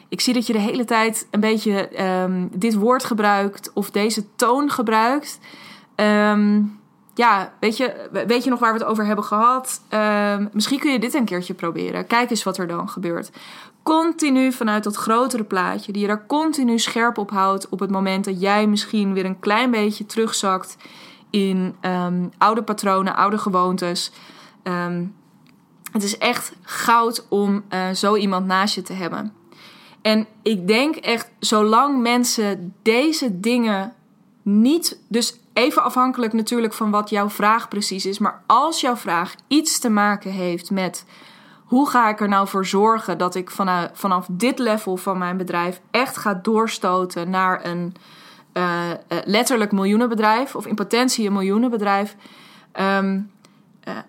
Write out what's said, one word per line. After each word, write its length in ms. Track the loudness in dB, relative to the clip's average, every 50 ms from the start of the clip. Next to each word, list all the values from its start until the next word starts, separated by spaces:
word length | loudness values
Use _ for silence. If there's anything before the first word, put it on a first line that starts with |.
| -16 -10
ik 120 | -6 -2
zie 140 | 0 2 2
dat 120 | 2 2
je 60 | 0 0
de 60 | 0
hele 260 | 0 0 0 -2 -2
tijd 420 | 0 2 2 2 2 0 -4 -6 _
een 100 | 0 2
beetje, 480 | 2 2 2 2 2 0 0 0 0 -4
ehm, 580 | -4 -2 -2 0 0 0 0 0 0 -2 -2 -4 -4
dit 220 | -2 0 0 2
woord 300 | 2 4 4 2 2 2
gebruikt 680 | -2 -2 0 2 2 2 2 0 -2 -4 -8 -14 -10 -6
of 180 | -4 -4 -2
deze 340 | 0 0 0 0 0 -2 -6 -6 _
toon 340 | 0 2 2 4 2 2 0
gebruikt. 680 | 0 0 0 2 2 2 4 2 2 0 -4 -6 -14 -18 -18 -20 -20 -20 -20 -20 -20 -20 -20 _ _
Ehm, 680 | 0 2 4 4 4 4 4 4 4 4 4 4 4 2 0 -2 -8 -20 _ _ _ _ _ -2
ja, 380 | 2 4 4 4 4 2 -4 -8 -4
weet 160 | -2 -2 0
je, 320 | 0 -2 -2 -4 -6 -10 -8 -6
we-, 140 | -4 0
weet 180 | 0 0 0 2
je 60 | 0
nog 80 | 0 2
waar 140 | 2 2 2
we 60 | 2
het 100 | 0 -2
over 180 | -2 0 0
hebben 180 | 0 0 -2 -2
gehad? 560 | -2 0 2 4 4 2 2 -2 -6 -10 -10 -8 -4
Ehm, 580 | -2 0 0 2 2 2 2 0 0 -2 -2 -2 -2
misschien 260 | -2 -2 0 0 0
kun 140 | 0 0 0
je 60 | 2
dit 160 | 0 0 0
een 100 | 0 0
keertje 300 | 0 -2 -4 -6 -6 -8
proberen. 520 | -6 -6 -6 -4 -4 -4 -4 -4 -6 -4
Kijk 240 | 0 2 2 2 2
eens 120 | -2 -2 -2
wat 160 | -4 -4 -4
er 80 | -4
dan 220 | -4 -4 -6 -6 -8
gebeurt." 420 | -8 -6 -6 -4 -4 -6 -8 -10 -14 -20 -20 -20 -20 -20 -20 -20 _ _ -2
Continu 680 | 0 2 2 2 0 0 0 0 2 2 4 2 2 0
vanuit 320 | 0 -2 0 0 0 -2
dat 120 | -2 -4
grotere 480 | -4 0 0 2 2 2 0 0 -4 -4
plaatje, 480 | -2 -2 -2 -2 -2 -2 -6 -6 -6 -4
die 100 | -2 0
je 60 | 0
daar 180 | -2 -2 -2
continu 520 | -2 -2 0 0 0 0 0 2 2 2 2
scherp 400 | 0 0 0 0 0 0 0 -2
op 120 | -4 -4
houdt 380 | -2 0 2 2 0 0 -4 -6
op 120 | -6 -4
het 100 | -4 -2
moment 340 | -2 0 0 0 0 -2 -2
dat 160 | -4 -4 -2
jij 260 | 0 2 2 4 4
misschien 460 | 2 2 0 0 -2 -2 0 0 0 0
weer 120 | -2 -2
een 140 | -4 -4 -4
klein 320 | -2 0 2 2 2 2
beetje 360 | 2 2 0 0 -2 -4 -8
terugzakt 720 | -8 -2 -2 -2 -2 -2 -2 -2 -2 -2 -2 -4 -8 -20 -20 -20 -20 -20 -20 -20 -20 -20 -20 -12 _
in, 460 | -2 0 0 0 0 0 -2 -2 -4 -6
ehm, 480 | -4 -4 -2 -2 -2 -2 -2 -2 -4 -4 -2 0
oude 240 | 2 2 2 0 -2
patronen, 540 | -4 -4 -2 0 0 0 0 0 0 0
oude 220 | 0 0 0 0 -2
gewoontes. 760 | -2 0 0 2 2 2 0 -2 -2 -4 -4 -4 -6 -8 -10 -14 -20 -20 -20 -20 -20 -20 -20 _ -8
Ehm, 420 | -6 -4 -4 -4 -4 -4 -6 -6 -8 -10 _ _ _ _ _ _ _ _ _ _ _ _ _ -14 -6 -6
het 100 | -4 -4
is 160 | -4 -4 -2
echt 340 | -2 -2 -2 -2 -6 -10 -16 -18 -16
goud 640 | -12 -8 -4 2 4 4 4 4 2 -2 -4 -6 -2
om, 360 | 0 0 2 2 0 -2 -2 -4
eh, 220 | -6 -4 -4 -4
zo 260 | -4 0 0 2 2
iemand 300 | 2 2 0 0 0 0
naast 280 | 0 0 2 2 0 -2
je 80 | -4 -6
te 100 | -10 -8
hebben. 400 | -8 -6 -6 -6 -6 -8 -8 -10 -12 -20 -20 -20 -20 -20 -20 -20 -20 -20 -20 -14 _ 0
En 240 | 2 2 2 0 -2 -6 -4 -2
ik 240 | 0 0 0 2
denk 300 | 2 2 4 4 2 0
echt, 340 | -2 -2 -2 -2 -2 -2 -8 _ -6
zolang 600 | -4 0 2 4 4 6 6 4 4 4 2 2
mensen 760 | 2 2 2 2 2 0 0 0 0 -2 -2 -4 -6 -12 -10 _ 0
deze 580 | 2 2 4 4 2 0 0 -2 -2 -2 -2
dingen 540 | 0 0 2 2 2 0 0 -2 -4 -6 -10 _ _ _ _ _ _ _ _ _ -2
niet, 580 | 2 4 4 6 6 4 2 0 -2 -8 -8 _ -4
dus 300 | -2 -2 -2 -2 -4 -8 _ _ -2
even 300 | 0 2 2 2 2 0
afhankelijk 500 | 2 2 2 2 2 2 0 -2 -2 0
natuurlijk 400 | -2 -2 0 0 0 0 -2 -2
van 180 | -2 -2 0
wat 200 | 0 0 0 0
jouw 180 | 0 -2 -2 -2
vraag 400 | -2 0 2 2 2 2 0 -4
precies 380 | -6 -6 -4 -4 -4 -4 -4
is, 120 | -4 -4 -2
maar 240 | -2 -2 -2 -2 _
als 340 | 2 2 4 4 2 0 0
jouw 160 | -2 -2 -2
vraag 380 | -2 -2 -2 -2 -2 -2 -4 -8 -12 _ 0
iets 300 | 0 2 2 2 -2 -2
te 100 | 0 2
maken 420 | 2 4 4 2 2 0 -4 -6
heeft 400 | -6 -4 -2 -2 -2 -4 -4 -4
met 340 | -2 -2 -2 -2 -6 -8 -16 -18 -20 -20 -20 -20 -20 -20 -20 -20 -20 -18 _
hoe 240 | 0 2 2 4 4
ga 200 | 4 4 4 4
ik 120 | 2 0
er 80 | 0 2
nou 200 | 2 2 0 0
voor 180 | -2 -2 -2
zorgen 520 | 0 2 4 4 4 4 2 0 -4 -4 -2
dat 160 | -2 -2 -2
ik 160 | -4 -8 -8
vana-, 400 | -4 -4 -2 0 0 0 -2 -4 -6
vanaf 340 | -4 -2 0 0 0 -2 -4
dit 280 | -4 -2 0 0 0 0
level 380 | 0 0 0 -2 -2 -4 -4
van 220 | -4 -2 -4 -4 -2
mijn 180 | -2 -4 -4
bedrijf 440 | -4 -4 -4 -2 -2 -2 -2 -4 -8 _ _
echt 260 | -2 -2 -2 -2 -4
ga 180 | -4 -4 -2 -2
doorstoten 960 | -2 0 0 2 2 2 0 -2 -4 -2 0 0 0 0 -2 -4 -6 -4 -2
naar 340 | 0 0 2 2 0 -2 -4
een, 300 | -6 -6 -4 -6 -6 -8 -12 -18 -20 -20 -20 -20 -20 -20 -20 -18 _ -4
eh, 380 | -2 -2 -2 -2 -2 -4 -4
eh, 80 | -6 -8 -8 -6 -6 -6 -2
letterlijk 480 | 0 2 2 2 2 0 0 0 0 0
miljoenenbedrijf 800 | 0 2 2 2 2 2 0 0 0 2 2 2 2 0 -2 -6
of 120 | -10 -8
in 80 | -6 -6
potentie 520 | -6 -4 -2 0 0 2 2 0 0 -2
een 60 | 0 0
miljoenenbedrijf, 840 | 0 0 2 2 2 2 0 0 0 0 0 0 0 -2 -4 -8 -14 -20 -20 -20 -20 -20 -20 -20 -20 -20 _ -6
ehm, 480 | -2 0 0 2 2 2 0 -2 -2 -4 -8 _ _ _ -20 _ _ _ _ _ _
eh, 140 | -14 -12 -12 -12 -12